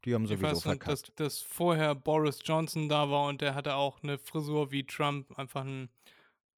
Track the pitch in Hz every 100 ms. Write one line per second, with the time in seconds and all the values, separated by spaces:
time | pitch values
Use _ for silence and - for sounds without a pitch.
0 | 120 120 110 101 95 143 156 143 - 143
1 | - - 151 - - - 175 160 156 139
2 | 151 156 151 135 - 160 160 165 151 147
3 | 147 143 143 139 147 139 143 139 139 -
4 | 147 143 - 160 147 151 143 139 135 -
5 | 147 143 135 - 135 139 135 135 127 _
6 | - - _ _ _